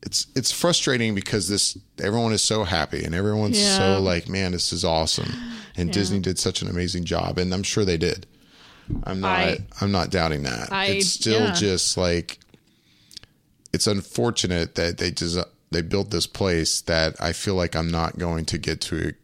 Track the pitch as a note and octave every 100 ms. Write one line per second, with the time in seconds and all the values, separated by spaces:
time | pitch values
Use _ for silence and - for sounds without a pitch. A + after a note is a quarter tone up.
0 | - - - - A#2 - E3+ E3+ - B2+
1 | A2+ G2+ F#2+ A2 F2 G2+ - - - -
2 | - A2+ A#2 G#2+ - A2 G2 F2+ D2 D2
3 | D#2 E2 G2+ G#2 G#2+ G#3 G2+ G2 F#2+ G2
4 | F#2+ F2 - F#2+ F#2 F2+ - F2 E2 D#2+
5 | D#2+ - - - - - - - F2 F#2+
6 | F#2+ G2 F#2 F2+ - F2+ G2 F2+ F2+ F2+
7 | E2+ E2+ F2 F2+ F2+ F#2 G2 - G2+ E2+
8 | E2+ - - - _ - - - - -
9 | - C3+ F#3+ F#3 F#3 - - - G2+ G2
10 | E2 F#2 D#2+ D2+ C#2 A#1 - G3 G3 G3
11 | F#3 - A#2 A2 G#2+ F2+ G#2 F2+ - -
12 | F2+ F2 E2+ - - - _ _ _ _
13 | _ - - _ _ _ - - - G2+
14 | - - A#2+ A2+ - F2+ E2 - E2+ F#2+
15 | F2+ D2 E2+ F2 E2+ _ _ E2+ E2+ G2
16 | G2 G2+ - - G2 E2+ D#2+ - - E2
17 | D#2+ D2 - E2 - F#2+ E2+ D#2+ E2 E2+
18 | E2 - E2+ E2 E2 F2 - E2 - D#2+
19 | E2 D2+